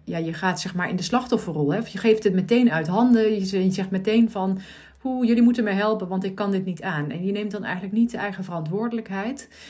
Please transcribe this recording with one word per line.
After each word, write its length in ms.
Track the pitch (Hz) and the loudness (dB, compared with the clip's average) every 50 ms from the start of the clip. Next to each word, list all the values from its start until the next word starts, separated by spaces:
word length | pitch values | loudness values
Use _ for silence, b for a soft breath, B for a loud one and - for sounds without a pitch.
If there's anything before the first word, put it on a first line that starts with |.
| _ | _
ja, 140 | - 170 | -8 -6
je 160 | 165 165 160 165 | -4 -4 -4 -6
gaat, 260 | - 190 185 170 - | -2 -2 -2 -2 -2
zeg 160 | - 190 - | -6 -6 -4
maar, 140 | 180 180 - | -4 -2 -2
in 60 | 180 | -2
de 80 | 180 185 | -4 -2
slachtofferrol, 680 | - 240 247 247 - 247 - - 175 151 151 147 139 | 0 -2 -2 0 0 -2 -2 -2 -4 -2 -2 0 0
hè? 80 | 165 214 | 0 -2
Of 80 | 226 | -4
je 100 | - - | -6 -8
geeft 260 | 190 - 226 220 214 - | 0 4 4 4 4 4
het 100 | 202 185 | 2 2
meteen 380 | 185 - - 233 247 254 233 | 2 2 2 4 4 4 4
uit 160 | 156 165 160 | 4 2 0
handen, 460 | 156 185 214 247 254 233 220 220 214 214 | 0 2 4 6 6 6 6 6 2 2
je 120 | 202 190 | 0 -2
z-, 60 | 185 | 0
je 200 | 202 190 185 190 | 0 2 2 2
zegt 200 | 185 196 190 190 | 2 0 -2 -2
meteen 400 | 190 190 190 214 214 233 233 220 | -2 -2 0 2 4 4 4 4
van: 280 | - 202 185 190 190 190 B B B B B B B | 2 -2 -2 -2 -2 -4 B B B B B B B
"Hoe, 280 | _ - 262 262 254 254 | _ -6 -6 -2 0 2
jullie 160 | 220 233 233 | 2 4 6
moeten 220 | 233 240 240 247 220 | 6 6 4 4 0
mij 100 | 208 190 | 0 0
helpen, 340 | 196 208 214 220 190 190 | 2 2 2 0 0 -2
want 160 | 175 190 185 190 | -4 -4 -4 -4
ik 120 | 196 190 | -4 -4
kan 160 | - 208 196 | -4 -2 0
dit 140 | 196 190 190 | 0 0 -2
niet 160 | 185 175 160 | -4 -6 -6
aan." 300 | - 190 165 151 147 151 | -6 -4 -4 -4 -4 -4
En 140 | - 175 180 | -6 -4 -4
je 60 | 196 | -4
neemt 200 | 202 208 208 208 | -2 -2 -4 -6
dan 120 | 196 208 - | -6 -6 -6
eigenlijk 300 | - 170 185 202 190 208 | -6 -6 -6 -6 -2 0
niet 180 | 220 233 233 | 0 0 0
de 60 | - | 0
eigen 260 | - 170 202 190 190 185 | -4 -6 -6 -6 -8 -8
verantwoordelijkheid, 1080 | - 175 165 160 151 180 208 226 240 233 226 220 - 190 196 202 233 285 - - B B B B | -8 -6 -6 -4 -4 -4 -4 -4 -4 -4 -6 -6 -6 -6 -6 -6 -6 -8 -10 -14 B B B B